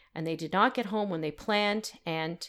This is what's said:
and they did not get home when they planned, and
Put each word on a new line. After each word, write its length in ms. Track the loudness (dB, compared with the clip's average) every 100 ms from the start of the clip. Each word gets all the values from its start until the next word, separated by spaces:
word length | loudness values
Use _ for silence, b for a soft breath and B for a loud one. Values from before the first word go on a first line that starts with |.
| b
and 120 | -6 -4
they 100 | -2
did 160 | 0
not 220 | 4 4
get 120 | 4 -2
home 220 | 0 0
when 140 | -2
they 80 | -4
planned, 640 | -4 0 2 4 0 -4 -8
and 420 | -4 -2 -2 -6